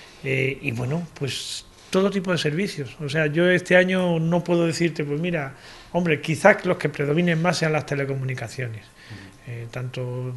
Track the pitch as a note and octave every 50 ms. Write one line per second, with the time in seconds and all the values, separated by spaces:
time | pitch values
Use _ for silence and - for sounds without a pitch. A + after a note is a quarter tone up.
0 | - - - - - C3+ C3 C3 C3 C3 C3+ C3+ C#3 C#3+ A#2 A#2 B2 B2 D3 E3+
1 | F3 D#3 - - C#3+ B2+ - - - - - - - - - - - - - F#3+
2 | F#3+ G3+ F#3+ G3+ F3+ F#3+ F3+ D3+ - D3+ D3 E3 G#3 - - - C#3 A2+ - -
3 | D#3 C#3+ C3+ D#3+ D#3 D3+ D3 E3 F3 F3+ F3+ F3 F3+ - F3+ F3+ F#3 F#3 F#3 F#3
4 | F3+ F3 E3+ E3 D#3+ E3 F3 F3 E3+ F3+ F3 E3+ E3+ E3 D#3 - F3 E3+ D#3 -
5 | D3+ C#3+ C#3+ D3 E3+ F3+ E3+ D#3 C#3 C3+ C3 - - - - - - - - F3
6 | F3+ E3+ D3+ - - - D#3 - - G3 G3+ G#3 - F3+ F3 - - D3+ - -
7 | C#3+ C#3+ D3 E3+ F3 F3 E3 D#3+ E3 F3+ E3 - E3+ D#3 D#3 D3 - - D3+ C#3
8 | C#3 C3+ C3+ C3+ C3 C3 C3 B2 B2+ A2 - - B2 A2+ A2 G2+ - - - -
9 | - - G#2+ F#2+ G2 F#2+ - - - B2 A#2+ A#2 A#2 A#2 - B2+ B2+ B2+ - C3
10 | B2+ B2 B2 B2+ B2+ B2+ B2